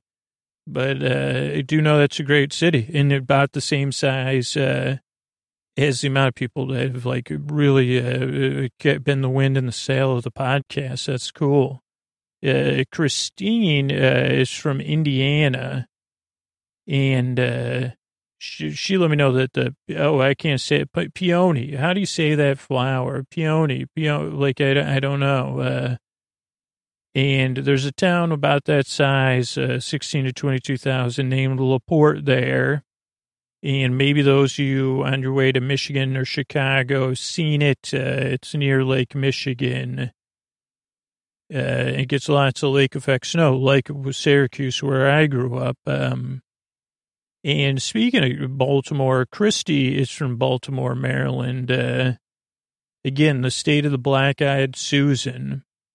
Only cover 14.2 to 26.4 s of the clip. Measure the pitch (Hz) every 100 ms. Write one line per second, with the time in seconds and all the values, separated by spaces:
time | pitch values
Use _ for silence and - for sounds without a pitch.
14.2 | 131 135 127 - 151 135 151 156 151 131
15.2 | 139 147 143 127 127 135 - _ _ _
16.2 | _ _ _ _ _ _ - 139 135 131
17.2 | 127 123 123 123 120 127 127 - _ _
18.2 | _ _ - - 156 147 - 190 165 147
19.2 | 135 127 131 135 127 - - 160 151 143
20.2 | 135 139 160 131 - 208 143 170 147 -
21.2 | 180 175 185 135 139 135 165 196 190 -
22.2 | 151 147 139 139 - 131 131 131 127 135
23.2 | 131 165 156 160 151 127 135 160 151 147
24.2 | 156 147 139 127 135 143 139 139 139 139
25.2 | 139 135 135 135 131 131 127 120 _ _
26.2 | _ _